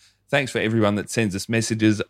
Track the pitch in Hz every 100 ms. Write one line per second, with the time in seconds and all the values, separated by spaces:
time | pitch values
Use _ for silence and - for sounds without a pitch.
0 | _ _ _ 143 131 117 104 113 107 104
1 | 90 - 110 92 - 113 110 113 110 104
2 | -